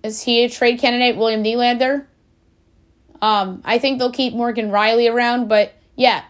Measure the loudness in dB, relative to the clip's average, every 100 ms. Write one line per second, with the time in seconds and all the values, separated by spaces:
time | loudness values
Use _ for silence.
0 | -10 -8 0 2 2 2 0 2 0 2
1 | 0 0 0 0 -2 0 0 0 0 -2
2 | -6 _ _ _ _ _ _ _ _ _
3 | _ -4 0 0 -2 -8 -4 -2 0 -2
4 | -2 -2 -4 -2 -4 -2 -2 0 2 2
5 | 2 2 0 -2 2 2 0 _ _ 0
6 | 2 2